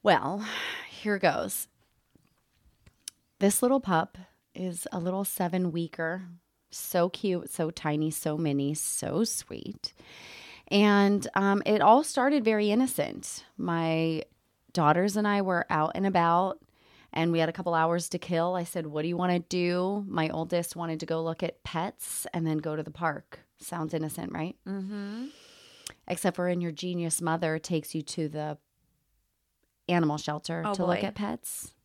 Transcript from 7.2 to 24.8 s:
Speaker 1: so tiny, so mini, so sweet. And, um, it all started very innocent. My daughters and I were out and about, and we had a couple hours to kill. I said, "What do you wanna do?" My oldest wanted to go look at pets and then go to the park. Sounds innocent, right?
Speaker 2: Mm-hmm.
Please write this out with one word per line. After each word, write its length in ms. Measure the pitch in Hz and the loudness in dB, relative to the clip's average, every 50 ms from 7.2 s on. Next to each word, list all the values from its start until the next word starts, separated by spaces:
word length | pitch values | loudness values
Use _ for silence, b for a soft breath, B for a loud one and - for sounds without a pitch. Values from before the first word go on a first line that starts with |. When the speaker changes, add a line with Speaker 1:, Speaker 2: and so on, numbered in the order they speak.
| - 196 180 175 - - | -2 -2 -2 -2 -4 -8
Speaker 1:
so 200 | - - 165 156 | -4 -2 -2 -2
tiny, 400 | 160 - - 156 151 151 156 160 | -2 -4 -2 -2 0 0 0 -2
so 260 | 156 - - 156 151 | -2 -2 -4 -2 -2
mini, 380 | 151 165 151 139 139 139 143 151 | 0 0 0 0 0 0 0 -2
so 500 | 147 - - - - - - 143 165 226 | -4 -4 -4 -6 -4 -4 -2 0 0 0
sweet. 680 | - - - - - - - - - 208 - - - B B B B B B B B B B B B B B B B | 0 -2 -6 -8 -10 -14 -12 -10 -12 -12 -10 -12 -14 B B B B B B B B B B B B B B B B
And, 580 | - 202 208 208 202 202 202 202 202 202 190 - - | 4 6 6 8 8 6 6 6 4 2 0 0 0
um, 280 | 190 196 196 196 202 - | 2 4 4 2 2 4
it 160 | - 214 214 | 2 4 6
all 240 | 143 196 226 269 311 | 8 8 8 8 6
started 400 | - - 277 247 277 294 285 220 | 2 0 2 2 4 4 4 4
very 260 | 226 220 208 208 208 | 4 2 4 2 2
innocent. 760 | 208 240 262 254 - - 143 - - - - - - - - - _ | 4 4 2 2 0 -2 -2 -2 -4 -10 -12 -12 -12 -14 -16 -18 _
My 680 | - - 180 170 165 165 165 160 160 165 165 160 156 - _ _ _ _ _ _ _ _ _ _ | -6 -2 -2 0 0 0 0 2 2 2 0 0 -2 -6 _ _ _ _ _ _ _ _ _ _
daughters 420 | 180 160 147 151 175 190 208 196 | 4 6 6 6 6 4 2 2
and 100 | 214 208 | 0 2
I 140 | 208 202 202 | 2 2 2
were 240 | 196 185 180 170 - - | 2 2 0 0 0 0
out 220 | 185 156 156 160 - | 0 2 2 0 0
and 120 | 180 196 | 0 0
about, 520 | 196 185 175 170 165 170 175 185 190 - - _ b b b b b b b b b | 2 4 4 4 6 4 4 2 0 -2 -6 _ b b b b b b b b b
and 200 | - - 165 170 | -2 0 2 2
we 60 | 170 165 | 4 4
had 100 | 160 156 | 2 2
a 40 | |
couple 200 | 165 - 175 175 170 | 0 -4 -2 0 2
hours 340 | 160 160 165 170 175 165 - | 4 4 4 2 0 -2 -4
to 80 | - 175 | -6 -8
kill. 360 | - - 180 165 165 180 180 | -4 0 0 2 2 2 0
I 80 | 180 170 | -2 -4
said, 220 | - - 180 160 151 | -4 -6 -8 -6 -4
"What 120 | 147 151 | -4 -4
do 60 | 151 170 | -2 -2
you 80 | 175 | -2
wanna 220 | 170 180 180 180 180 | 0 2 2 2 2
do?" 680 | 175 _ - 180 175 175 175 180 180 190 202 208 202 | 0 _ -2 0 2 2 2 2 0 0 0 -2 -4
My 220 | 196 - 175 160 160 | -4 -2 -2 -2 -2
oldest 460 | 160 160 160 165 180 175 170 - - | -2 -4 -2 0 0 -2 -2 -2 -6
wanted 240 | 170 170 165 160 156 | -8 -6 -4 -4 -6
to 60 | 160 | -4
go 160 | - 165 160 | -2 -2 -2
look 200 | 165 165 165 - | -2 -4 -4 -4
at 200 | - 160 - _ | -4 -6 -6 _
pets 640 | _ - - 165 170 202 - _ - - - - - - - | _ -6 -4 -4 -4 -4 -6 _ -12 -10 -8 -8 -8 -6 -4
and 120 | 175 165 | -2 0
then 120 | 160 156 156 | 0 0 0
go 180 | 151 165 151 | -2 -4 -4
to 60 | 156 | -4
the 80 | 156 160 | -6 -8
park. 500 | 151 - 175 160 147 - - _ - - _ _ _ _ | -8 -4 -2 -2 -2 -4 -10 _ -20 -20 _ _ _ _
Sounds 360 | - - 180 170 160 156 170 | -14 -10 -6 -6 -6 -4 -2
innocent, 380 | 156 160 156 151 - - - | -4 -4 -4 -6 -8 -8 -8
right? 220 | - 165 156 180 - _ _ | -6 -6 -6 -6 -8 _ _
Speaker 2:
Mm-hmm. 600 | 185 196 196 | -8 -8 -6